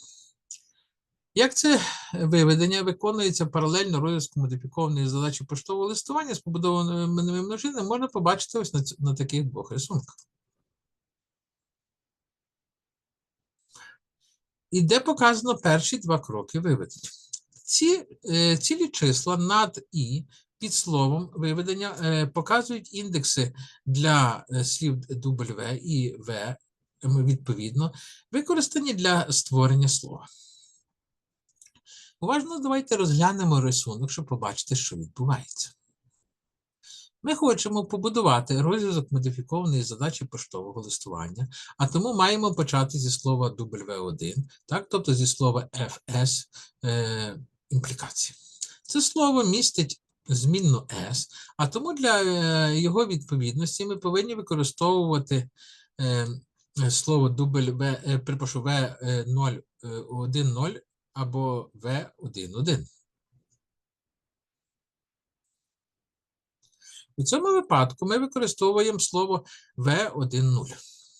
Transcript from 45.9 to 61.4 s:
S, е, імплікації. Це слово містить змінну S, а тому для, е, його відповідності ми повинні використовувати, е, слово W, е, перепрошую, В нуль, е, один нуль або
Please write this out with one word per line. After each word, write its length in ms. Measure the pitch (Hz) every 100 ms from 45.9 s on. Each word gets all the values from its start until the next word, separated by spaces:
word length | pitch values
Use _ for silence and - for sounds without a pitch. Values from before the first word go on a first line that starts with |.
| - -
S, 400 | 120 131 - - - - _ 123
е, 540 | 117 113 110 107 - - _ _
імплікації. 680 | 131 - 123 - - - - - - - -
Це 180 | - 294
слово 420 | - 320 285 262
містить 580 | 202 220 - - 151 - _ _ -
змінну 600 | 127 131 190 170 123 - 90 90
S, 160 | 127 - - - -
а 100 | 143
тому 260 | 220 320
для, 300 | 294 247 202
е, 560 | 190 175 165 160 151 156
його 240 | 170 202 220
відповідності 800 | 160 - 139 120 131 170 - 202
ми 120 | 196
повинні 380 | 180 185 226 214
використовувати, 1120 | - 156 139 - 175 185 165 147 139 135 127 _ - - _ -
е, 260 | 127 123 117 127 - _ _ 143 127
слово 400 | - - 151 131
W, 540 | 123 143 139 127 127
е, 360 | 139 131 143 135
перепрошую, 440 | 135 139 135 131
В 600 | 135 143 127 - 127 123 117
нуль, 320 | 135 131 - - _
е, 40 | 117 113 -
один 380 | 123 123 143 135
нуль 280 | 120 165 226 - _ _
або 580 | 135 127 131